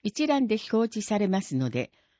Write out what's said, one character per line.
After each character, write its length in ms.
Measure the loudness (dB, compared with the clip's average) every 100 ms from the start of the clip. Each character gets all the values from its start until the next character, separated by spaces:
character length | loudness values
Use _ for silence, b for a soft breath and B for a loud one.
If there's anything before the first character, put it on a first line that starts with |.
一 240 | -6 -2 0
覧 200 | 2 2
で 100 | 0 0
表 220 | 0 0 -2
示 120 | -2
さ 100 | 0
れ 100 | 2
ま 140 | 0
す 140 | 0 -2
の 140 | 0
で、 220 | -2 -6 _ _